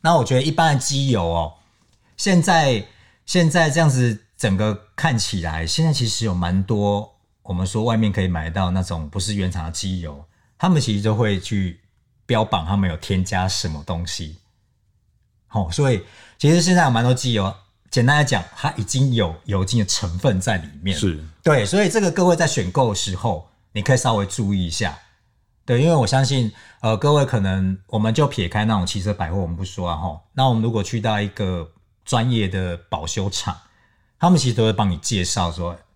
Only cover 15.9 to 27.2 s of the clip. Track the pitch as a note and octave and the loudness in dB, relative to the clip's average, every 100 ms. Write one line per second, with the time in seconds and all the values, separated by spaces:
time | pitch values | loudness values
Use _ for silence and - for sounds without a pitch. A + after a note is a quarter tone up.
15.9 | A2 - - - _ D3 E3+ E3+ F3+ D#3 | 0 -2 -20 -20 _ 4 4 4 4 4
16.9 | A2+ A#2+ B2+ B2+ A2+ F#2+ G2 _ _ _ | 2 2 2 0 0 -2 -4 _ _ _
17.9 | - B2 D3 C#3+ A2 - - D#3 - G2+ | 2 4 4 4 0 -4 -6 -6 -4 -4
18.9 | C3 C3+ A#2 F2+ D#2+ - G2 F#2+ A#2 G2+ | 0 2 2 0 -4 -4 -2 0 0 0
19.9 | - F2+ F2 C3+ F#2 F#2 F#2+ D2+ D2 F2+ | -2 -4 -2 0 0 -2 -4 -6 -8 -6
20.9 | F#2+ G2+ D2+ D#2 - - C#3+ G2+ F#3+ G3 | -2 -2 -2 -10 -4 2 2 2 2 2
21.9 | A3 G3 F#3+ F3+ E3 E3 - F2+ F2+ B2 | 2 0 2 2 4 2 0 -2 0 0
22.9 | G2+ - F2+ A#2 D2+ - _ _ G#2 G2+ | 0 -4 -4 -4 -4 -8 _ _ -6 2
23.9 | B2+ B2+ A2 G2+ - G2+ G2+ F2 E2 F#2+ | 2 2 0 -2 -2 -2 0 -2 -4 -6
24.9 | - _ _ _ _ _ _ - A#2+ D#3 | -6 _ _ _ _ _ _ -2 2 4
25.9 | D#3+ G#2+ C3 C3+ C#3 A2+ - - _ A2+ | 4 2 2 2 0 -2 -4 -20 _ -2
26.9 | A2+ D3 D3 | 0 4 4